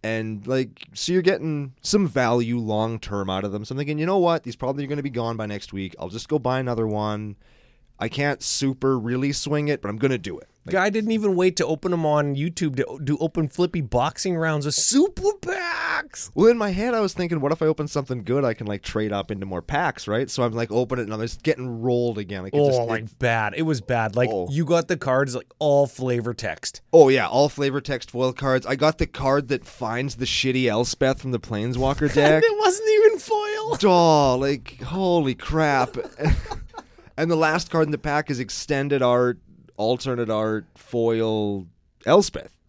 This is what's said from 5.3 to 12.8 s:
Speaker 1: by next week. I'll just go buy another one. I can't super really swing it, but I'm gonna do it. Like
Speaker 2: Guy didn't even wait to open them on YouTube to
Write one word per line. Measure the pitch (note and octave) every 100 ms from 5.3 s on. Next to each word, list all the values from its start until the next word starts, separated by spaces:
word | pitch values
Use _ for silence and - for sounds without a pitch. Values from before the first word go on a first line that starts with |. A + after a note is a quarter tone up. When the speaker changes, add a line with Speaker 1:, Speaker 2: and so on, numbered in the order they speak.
| A2+
Speaker 1:
by | G#2+
next | G#2 -
week. | G2 F#2+ -
I'll | F2+
just | G#2+ -
go | D3+
buy | B2 C3
another | B2+ A#2 A2
one. | G#2+ G#2+ G#2+ G#2+ G2 _ _ _ _ _ _
I | A2+
can't | C3+ C#3+ C#3
super | - - C3+ C3 C3 C3
really | A2+ B2+ C#3
swing | C#3 - D3 D3
it, | C#3+
but | G2+
I'm | G#2
gonna | C3+ B2+
do | F#2 D2+
it. | - _ -
Like |
Speaker 2:
Guy | F#3+ G3
didn't | G#3 A3
even | A3 G#3 F3+
wait | F#3 F3+
to | C#3+
open | D#3 F#3
them | F3 D#3
on | D3+ D3 C#3
YouTube | D#3 E3 E3
to | B2+